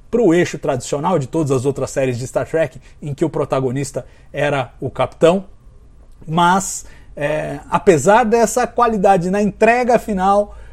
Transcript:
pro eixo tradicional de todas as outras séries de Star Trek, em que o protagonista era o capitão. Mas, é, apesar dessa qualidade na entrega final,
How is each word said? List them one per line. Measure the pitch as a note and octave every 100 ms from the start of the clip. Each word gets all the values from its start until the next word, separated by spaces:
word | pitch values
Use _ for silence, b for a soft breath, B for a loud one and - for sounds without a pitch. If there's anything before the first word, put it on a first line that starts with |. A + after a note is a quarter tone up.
| -
pro | A#3 G#3
eixo | F3 E3+ D#3
tradicional | D#3+ C3 - C#3+ E3+ E3+
de | B2+
todas | D#3+ C#3
as | C3 C#3
outras | C#3 B2+
séries | C#3+ C3 A#2+
de | C3
Star | D3+ B2
Trek, | D#3+ D#3+ - b b
em | D3 C#3
que | D#3
o |
protagonista | D#3 - C3+ C3 C3+ C#3 C3 - b b
era | C#3+ C#3+ C#3 A#2+ -
o | A#2
capitão. | - C3 - D#3+ G3 - - - - - - - - -
Mas, | E3 F3 F#3+ - - - b b -
é, | D3 D3+ D3+ D3 -
apesar | C#3 - D#3 B2+ A3
dessa | A3 A#3 G#3+ B3+ A#3
qualidade | - A#3 A3 G3 F#3+ F3+
na | G3+
entrega | G#3 - A3 A#3+ B3 A3+
final, | - F#3+ G3 G3+ G#3 b b